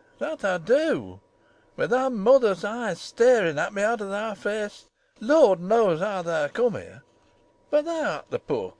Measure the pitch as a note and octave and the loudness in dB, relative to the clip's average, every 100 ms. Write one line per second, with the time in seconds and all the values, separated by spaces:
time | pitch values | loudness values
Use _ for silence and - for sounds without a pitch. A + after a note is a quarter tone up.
0 | _ - D4+ D#4+ G3 F3+ D#3+ C4+ D#4+ F#3 | _ -8 -6 -4 -4 -2 2 2 2 -2
1 | F#2+ F#2 _ _ _ _ _ - D#3 B3+ | -4 -14 _ _ _ _ _ -6 -2 0
2 | C4 A#3 G3+ C4+ A3+ F#3+ G#3 A#3 A3+ E3+ | 0 0 4 6 4 0 -4 -6 -6 -6
3 | - - A#3+ A#3+ E3+ D3 E3+ G3+ G#3 A#3 | -10 2 4 4 2 0 -4 -2 -2 -2
4 | G3 G3+ A3 G3+ G#3 G#3+ G#3 - _ _ | -4 -6 -6 -6 -6 -4 -6 -10 _ _
5 | _ _ G#3+ D#4+ A#3+ F3+ F3+ A#3 G#3 D#3 | _ _ 2 6 6 4 2 2 2 0
6 | G#3 F#3+ E3+ E3 D3 - A#3+ C3+ F2+ G#2 | -2 -4 -2 -2 -2 -2 -2 -2 -10 -16
7 | - _ _ _ _ _ _ D4 D4+ E4 | -20 _ _ _ _ _ _ -2 0 -4
8 | B3 D3+ - A#2+ - B2+ F#2 | -4 -6 -6 -8 -4 -6 -6